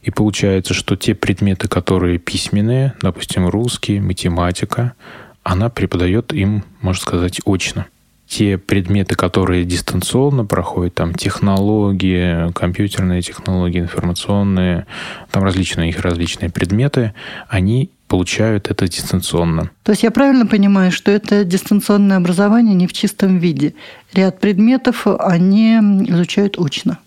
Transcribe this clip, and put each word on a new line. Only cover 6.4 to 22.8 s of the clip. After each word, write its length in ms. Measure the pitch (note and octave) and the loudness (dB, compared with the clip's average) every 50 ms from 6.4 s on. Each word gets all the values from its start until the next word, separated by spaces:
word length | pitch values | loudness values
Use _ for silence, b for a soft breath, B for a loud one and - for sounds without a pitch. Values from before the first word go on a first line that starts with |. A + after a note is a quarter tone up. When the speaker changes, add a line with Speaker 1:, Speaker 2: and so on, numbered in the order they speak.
| G2 G2 G#2+ G#2 F#2+ - - - | 0 0 0 -2 -4 -8 -14 -6
Speaker 1:
можно 200 | - F#2 F#2 F#2 | -4 -4 -4 -2
сказать, 400 | - - - F2 F2 F2+ - - - | -4 -4 -2 0 -2 -2 -4 -4 -2
очно. 440 | - G2 F2+ - - - - G2 - _ _ _ _ _ _ _ | -2 -2 0 -2 -4 -6 -6 -8 -10 _ _ _ _ _ _ _
Те 340 | _ - - G#2+ G2+ G2 F#2 | _ -4 0 0 0 0 -2
предметы, 560 | - - G#2 G2 F#2+ F2 G2+ G2+ F#2+ - - | -2 -2 -2 -2 0 0 0 0 0 0 -2
которые 500 | - - F2+ - - F#2 F2+ F2+ F2+ E2+ | -2 -2 0 0 0 0 2 2 0 0
дистанционно 800 | F2 F2 E2+ - - - F2+ F2+ - - A#2+ C3+ D3 C#3 C3 A#2 | 0 -2 -4 -4 -4 -4 -4 -4 0 0 2 2 2 2 0 -2
проходят, 480 | G2+ - - F2+ - - - F2 F2 - | -2 -2 -2 -2 -4 -4 -4 -4 -4 -2
там, 220 | - E2+ E2+ E2 | -2 -4 -2 -2
технологии, 1400 | E2+ - G2 F#2+ - - G2+ G2 F#2+ G2 G#2 G#2+ G#2+ G#2 G2+ G2 F#2+ F#2+ F#2+ F#2 F2+ F2+ F2+ E2+ E2 E2+ E2+ | -4 -4 -4 -4 0 0 0 2 2 2 2 2 2 2 2 0 0 0 0 0 2 0 0 0 0 -2 -2
компьютерные 720 | E2+ - - F2+ F2 - G#2 G2+ - - F#2+ F#2 F2+ F2+ F2 | -2 -2 -4 -4 -2 -2 -2 -2 -2 -2 0 0 0 0 -2
технологии, 560 | - - - - - F#2 F2+ F2+ F2 F2 F2+ | -4 -10 -10 -6 -2 -2 0 0 0 -2 -2
информационные, 1040 | F2 F2 - - - F2 E2+ - - - G2+ G2+ G2+ G2+ G2 F#2 F#2 F#2 F2 E2+ E2+ B B B B B B B B B | -4 -4 -4 -4 -4 -4 -4 -4 -4 -2 0 0 2 2 2 2 2 0 0 -2 -4 B B B B B B B B B
там 120 | - G2 G2 | -2 0 0
различные, 460 | G2 F#2 F#2 F#2 - - F2 E2 E2 | 2 0 0 -2 -2 -2 -2 -2 -2
их 100 | E2 - | -2 -4
различные 500 | - F2+ E2+ E2+ E2+ E2 - - - F2 | -2 -4 -2 -2 -4 -4 -4 -6 -6 -6
предметы, 640 | - - - E2+ F#2 G#2+ B2+ C#3+ - C#3 A#2+ A2 G#2 B B B B B B B | -4 -4 -2 0 0 0 0 2 0 0 -2 -2 -4 B B B B B B B
они 420 | - G2 F#2 G2 A2+ B2+ C3+ - _ _ _ _ | -2 0 0 2 2 0 -2 -4 _ _ _ _
получают 640 | - F#2 F2+ - - - G#2+ A2 A2 G2+ - - | 0 0 0 -2 -2 0 0 0 0 0 -2 -4
это 180 | G2+ - - F2+ | -4 -2 -2 -4
дистанционно. 840 | - - - - - F#2 F2+ - - E2+ F2 E2+ D#2+ D#2+ E2 E2 - _ | -4 -6 -6 -4 -4 -4 -4 -2 -2 0 0 0 0 -2 -4 -6 -8 _
Speaker 2:
То 120 | _ - G#3+ | _ 0 0
есть 100 | G3+ - | 2 2
я 80 | A#3 | 0
правильно 340 | A3+ - C#4 C#4 C4+ C4 A#3 | 2 4 4 4 4 4 4
понимаю, 460 | G3+ - G#3+ G3 G3+ G3+ G3 F#3+ F#3 | 2 4 4 4 4 4 4 4 2
что 180 | F3 - - - | 2 0 2 2
это 340 | G3+ G#3 G#3 - G#3 G3+ G3+ | 2 2 2 2 2 2 2
дистанционное 720 | F3 F3 F#3+ - - G#3 G3+ G3 - G#3 G3+ G3+ G3 F#3+ F#3 | 2 0 -2 0 2 0 0 2 2 2 4 4 4 4 2
образование 580 | F3 F3 F3+ E3+ G3+ G#3 G#3+ A#3 A#3+ A3 G3+ | 2 2 2 2 2 4 4 4 4 4 4
не 100 | F3+ | 4